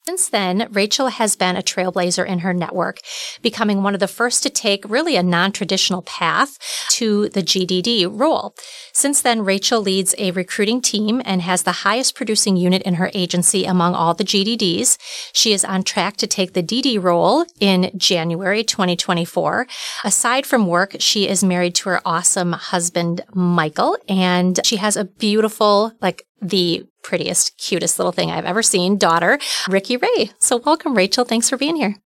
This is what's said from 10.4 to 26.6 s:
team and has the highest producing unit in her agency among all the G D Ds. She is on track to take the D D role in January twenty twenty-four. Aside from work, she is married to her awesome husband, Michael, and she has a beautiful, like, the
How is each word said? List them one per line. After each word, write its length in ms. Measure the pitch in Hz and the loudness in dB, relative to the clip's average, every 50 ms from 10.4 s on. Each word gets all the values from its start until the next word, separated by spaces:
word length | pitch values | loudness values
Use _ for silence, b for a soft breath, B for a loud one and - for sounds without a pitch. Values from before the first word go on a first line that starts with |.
| 175 - - - 202 208 233 254 | -4 -4 -2 -2 0 0 0 0
team 400 | 233 - - 208 214 214 226 262 - | 0 -2 0 0 0 0 0 -2 -2
and 200 | - 190 185 170 | -2 -2 -2 0
has 200 | 180 185 180 - | 0 -2 0 0
the 80 | 185 | -2
highest 440 | 175 - - 196 214 247 262 - - | -2 -2 0 0 0 0 0 -2 -2
producing 420 | - 269 220 214 208 - 214 190 | -4 -4 -2 0 0 2 2 2
unit 240 | 180 180 180 185 190 | 4 4 4 2 2
in 140 | - 190 180 | 2 0 -2
her 160 | 160 185 - - | 0 -2 -2 -2
agency 500 | 202 180 175 - 180 175 - - 190 185 | -4 -4 -2 0 0 0 2 2 0 0
among 300 | - 185 180 170 175 180 | 0 2 2 2 2 2
all 220 | - 165 165 170 | 2 2 0 2
the 80 | - 214 | 0 0
G 200 | - - 196 196 | 0 0 0 0
D 140 | 214 233 | 0 0
Ds. 400 | 226 220 180 165 190 240 254 - - B B B B B B B | 0 0 0 0 0 0 0 0 -2 B B B B B B B
She 200 | - - 226 202 | 0 2 2 2
is 100 | 190 - | 0 0
on 200 | - 196 185 190 | 0 0 -2 -2
track 340 | - - 208 170 196 - | -2 -2 -2 -2 -2 -2
to 80 | - 240 | -4 -4
take 280 | - - - 185 180 - | -2 0 -2 -2 -2 0
the 100 | 185 170 | -4 -2
D 180 | 160 214 247 | -2 -2 0
D 160 | 262 277 233 | 0 0 0
role 480 | 208 175 185 175 170 170 190 226 311 339 339 _ - | 0 2 2 2 4 4 4 4 2 0 -2 _ 0
in 320 | 208 196 190 180 180 - - | 2 2 4 4 2 0 -2
January 680 | 185 - - 190 170 160 170 165 170 196 185 202 220 226 | -2 0 0 0 0 0 -2 -4 -2 -2 -2 0 0 0
twenty 320 | 220 - - 190 180 175 | -2 -2 0 0 0 0
twenty-four. 720 | 175 - - 180 170 170 - - 180 160 151 165 - - B B B B B B B B | -2 0 0 0 0 0 -2 -2 -2 0 0 0 -2 -4 B B B B B B B B
Aside 440 | 208 190 - - 240 247 262 269 | -2 0 0 2 2 0 0 0
from 180 | - 285 240 208 | 0 2 2 2
work, 300 | 175 170 175 190 202 - | 4 2 2 0 0 -2
she 320 | - - - - 214 196 - | -4 -2 0 2 2 0 0
is 140 | 196 180 196 | 0 2 2
married 320 | 185 180 180 180 175 175 | 2 2 2 0 0 0
to 140 | - - 196 | -2 -2 -2
her 120 | 180 165 - | -2 -2 0
awesome 500 | 185 165 170 180 - - 196 180 175 170 | 0 -2 0 2 0 0 0 0 -2 -2
husband, 680 | - - - - 180 170 175 - 180 170 170 170 175 - _ - | -4 -6 -4 -2 -2 -2 -2 -2 -2 -2 -2 -4 -4 -8 _ -2
Michael, 600 | 190 180 175 175 170 156 156 - - 226 294 392 - - - | 0 2 2 2 2 0 0 0 0 0 0 0 -2 -4 -2
and 500 | 190 185 185 180 180 180 180 185 180 - - | 0 2 2 2 2 2 2 2 2 2 0
she 120 | - 233 | 0 -2
has 200 | 190 202 214 208 | 0 0 -2 -2
a 80 | 208 208 | -2 -4
beautiful, 880 | 185 _ - 226 208 208 220 214 214 214 - 220 208 202 202 214 226 220 - | -6 _ -4 -2 0 2 2 2 0 0 2 4 4 4 4 2 0 -4 -4
like, 220 | - 185 170 - - _ _ - | -4 -4 -4 -4 -12 _ _ -10
the 420 | 208 170 214 190 | -6 -2 0 0